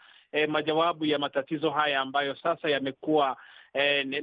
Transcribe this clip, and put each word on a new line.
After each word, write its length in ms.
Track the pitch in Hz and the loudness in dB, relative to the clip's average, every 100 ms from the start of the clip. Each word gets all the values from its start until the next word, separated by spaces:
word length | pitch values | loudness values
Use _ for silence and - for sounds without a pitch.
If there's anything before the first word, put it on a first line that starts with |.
| - - _ | -12 -20 _
eh, 180 | 147 151 | -2 0
majawabu 560 | 156 147 156 170 165 151 | 0 0 2 2 0 0
ya 140 | 143 | 0
matatizo 500 | 143 143 131 156 156 | -2 -4 -4 -2 0
haya 300 | 143 151 139 | 0 0 0
ambayo 360 | 135 139 139 131 | 0 -2 -2 -2
sasa 340 | 170 165 160 | -2 -2 0
yamekuwa, 680 | 135 139 135 151 156 135 123 - - - | 0 -2 -4 0 2 2 -2 -12 -20 -8
eh, 320 | 135 143 143 135 | 0 2 2 0
n-, 100 | 143 | -6